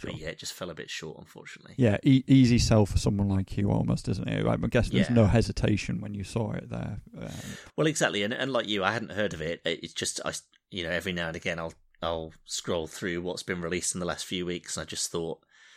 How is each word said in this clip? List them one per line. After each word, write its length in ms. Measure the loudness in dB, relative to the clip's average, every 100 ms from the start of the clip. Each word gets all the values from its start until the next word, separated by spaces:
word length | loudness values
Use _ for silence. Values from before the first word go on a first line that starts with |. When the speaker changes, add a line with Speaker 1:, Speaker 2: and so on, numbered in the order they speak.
| -10
Speaker 1:
But 100 | -10
yeah, 80 | -10
it 100 | -10
just 140 | -12
fell 160 | -10 -10
a 60 |
bit 160 | -10 -12
short, 280 | -10 -10 -12
unfortunately. 560 | -18 -20 -18 -20 -6 2
Speaker 2:
Yeah, 180 | 4 4
e-, 220 | 6 6 8
easy 320 | 8 8 6
sell 260 | 6 6
for 140 | 6 2
someone 320 | 2 2 2
like 260 | 2 0 0
you 140 | 2
almost, 380 | 2 2 0 -2
isn't 200 | -4 -2
it? 180 | -2 0
I'm 140 | 0 0
guessing 260 | 2 2 2
there's 120 | 4
Speaker 1:
Yeah. 60 |
Speaker 2:
no 120 | 6 6
hesitation 760 | 6 4 0 0 0 -2 -6
when 100 | -6
you 100 | -8
saw 300 | -6 -4 -4
it 160 | -6 -8
there. 320 | -8 -8 -10 -14 -14
Um, 120 | -12 -12 -12 -14 -10 -2
Speaker 1:
Well, 100 | 0
exactly, 360 | 2 0 0
and, 120 | -2
and 180 | -2 -2
like 160 | -2 0
you, 160 | 0
I 80 | 0
hadn't 200 | 0 -4
heard 200 | -2 -2
of 80 | -2
it. 220 | -6 -4
It, 180 | -4 -4
it's 120 | -6
just, 260 | -6 -6 -4
I, 80 | -6 -8 -10 _ _
you 140 | -8
know, 60 | -4
every 220 | -2 -2
now 160 | -4 -4
and 80 | -4
again 220 | -4 -4
I'll, 160 | -6 -10 _ -6
I'll 300 | -4 -4 -6 -12
scroll 420 | -10 -8 -4 -4 -4
through 360 | -6 -4 -4
what's 200 | -4 -6
been 200 | -6 -4
released 320 | -2 -2 -2
in 60 | -4
the 60 | -4
last 200 | -6 -6
few 180 | -4
weeks, 320 | -4 -6 -6 -10
and 60 |
I 40 | -8
just 240 | -6 -4
thought, 300 | -4 -4 -8 _ _ -20